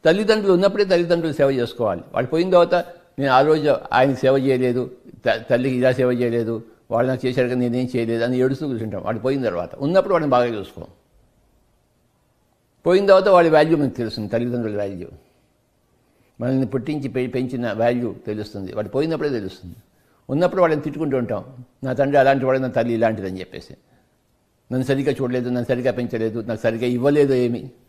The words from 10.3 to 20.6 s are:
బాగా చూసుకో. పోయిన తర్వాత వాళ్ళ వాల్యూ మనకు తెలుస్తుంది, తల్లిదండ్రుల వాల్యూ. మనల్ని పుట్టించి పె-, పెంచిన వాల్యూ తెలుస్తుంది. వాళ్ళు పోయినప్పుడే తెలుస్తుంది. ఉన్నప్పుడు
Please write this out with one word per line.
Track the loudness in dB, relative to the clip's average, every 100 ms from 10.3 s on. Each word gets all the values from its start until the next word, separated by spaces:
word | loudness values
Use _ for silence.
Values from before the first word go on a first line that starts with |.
బాగా | 2
చూసుకో. | 2 -4 -10 -16 -20 _ _ _ _ _ _ _ _ _ _ _ _ _ _ _ _ _ _ _
పోయిన | 2 2
తర్వాత | 6 6 8
వాళ్ళ | 6 6
వాల్యూ | 4 4 2
మనకు | 0
తెలుస్తుంది, | -2 -6 -6 -4
తల్లిదండ్రుల | -2 -2 -4 -4 -6
వాల్యూ. | -6 -8 -14 -18 _ _ _ _ _ _ _ _ _ _ _ _
మనల్ని | -2 -2 -2
పుట్టించి | -4 -4 -6 -6
పె-, | -4 -4
పెంచిన | -4 -6 -6 -6
వాల్యూ | 0 0 0 -4
తెలుస్తుంది. | -8 -8 -8 -8 -10 -8
వాళ్ళు | -8 -4
పోయినప్పుడే | -2 -2 -2 -4
తెలుస్తుంది. | -4 -8 -14 -18 -20 _ _ _ _ -6
ఉన్నప్పుడు | -2 0 2